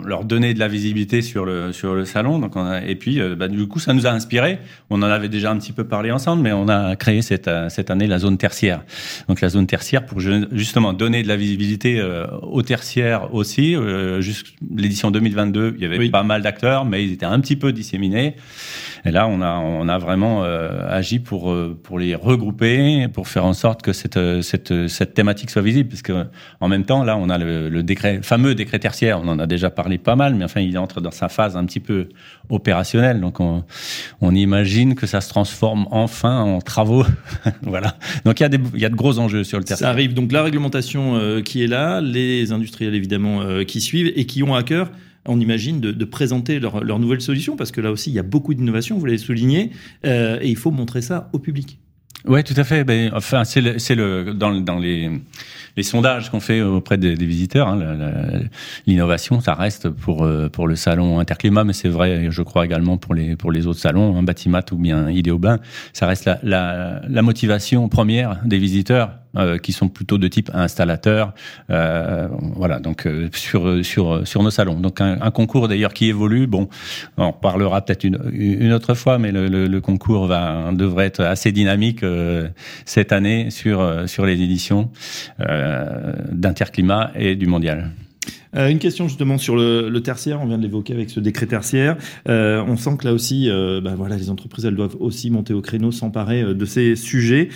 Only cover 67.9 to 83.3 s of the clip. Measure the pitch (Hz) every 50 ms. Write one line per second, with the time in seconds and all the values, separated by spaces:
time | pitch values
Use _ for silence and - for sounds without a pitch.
67.9 | - - 110 107 110 120 123 117 98 90 107 120 101 95 95 98 95 98 95 -
68.9 | 123 127 117 101 - - - _ - 92 95 87 85 85 - - 90 - 98 92
69.9 | - - 92 - 104 101 95 92 - - - - - 90 90 85 - - 90 82
70.9 | 82 82 - 107 107 107 107 98 98 - - - - - - - 90 82 82 80
71.9 | 82 85 82 85 90 82 85 87 - - 73 80 - - 92 87 76 60 - 80
72.9 | 78 - - 82 76 78 85 80 - - - - - 101 85 92 90 90 87 -
73.9 | - - 92 85 82 82 90 - - 101 101 107 104 - 104 92 82 82 92 92
74.9 | - - 101 98 92 - - 113 - - 117 - - 135 117 110 101 101 107 98
75.9 | - - 113 110 107 104 104 107 110 123 131 127 101 92 98 95 - - - -
76.9 | - - - - - - 90 85 - - - 98 90 92 101 95 92 101 98 -
77.9 | 92 - - 98 92 - 123 123 - - 104 101 101 - 117 113 117 113 113 -
78.9 | 123 120 - 135 127 123 113 104 98 98 92 95 95 95 95 92 95 95 - -
79.9 | 98 95 - - 110 101 95 90 90 87 87 82 78 82 82 85 92 90 95 95
80.9 | 87 90 98 95 - - 92 85 95 92 - 110 101 104 104 95 98 101 107 117
81.9 | 120 113 - 92 87 85 85 85 87 85 80 80 90 - - - - - - -
82.9 | - 113 101 - 107 98 101 101